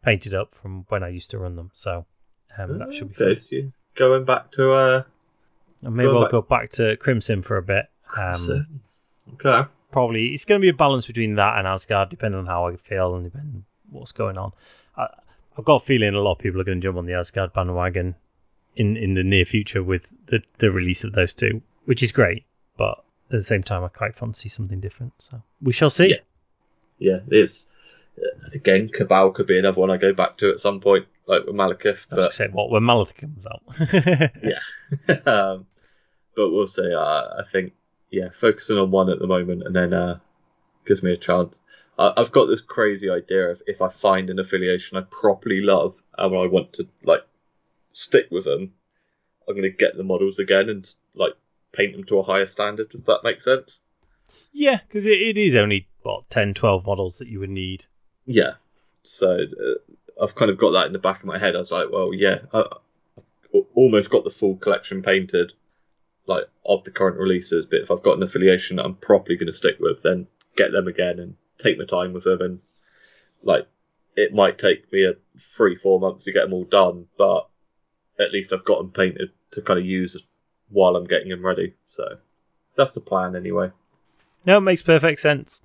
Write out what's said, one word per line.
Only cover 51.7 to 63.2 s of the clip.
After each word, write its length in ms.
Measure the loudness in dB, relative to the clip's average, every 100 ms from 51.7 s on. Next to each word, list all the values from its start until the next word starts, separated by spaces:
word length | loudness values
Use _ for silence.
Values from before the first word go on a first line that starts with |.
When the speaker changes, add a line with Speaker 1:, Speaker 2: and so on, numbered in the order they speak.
Speaker 2:
paint 200 | -4 -2
them 100 | -2
to 140 | -2 -2
a 40 |
higher 240 | 0 -2 -2
standard, 420 | -4 -6 -6 -10
if 100 | -8 -2
that 180 | 0
makes 200 | 0 -4
sense. 340 | 0 -2 -2 _ _ _ _ _ _ _ _
Speaker 1:
Yeah, 260 | 0 0 0 _
'cause 140 | -6 0
it, 140 | 2
it 180 | 2 2
is 180 | 4 4
only, 320 | 4 0 -4 _
what, 260 | -8 -8 -4
ten, 220 | -2 -2
twelve 300 | 0 2 2 0
models 300 | -4 -4 -8
that 100 | -14
you 120 | -12
would 100 | -10
need. 340 | -8 -8 -10 _ _ _ _ -2
Speaker 2:
Yeah. 260 | 2 2 -2 _ _ _ _
So, 360 | -14 -2 0 0
uh, 840 | -4 -6 -6 -6 _ _ _ -6
I've 120 | -6
kind 160 | 0 0
of 80 | 2
got 140 | 2
that 140 | 2 0
in 60 |
the 60 | -2
back 220 | -4 -4
of 40 | -8
my 120 | -4
head. 180 | -2 -2
I 20 |
was 120 | -4
like, 200 | -6 -4
"Well, 220 | -2 -2
yeah, 280 | 0 0 0 -2
I, 80 | -2 -2 -6 _ _ _ -20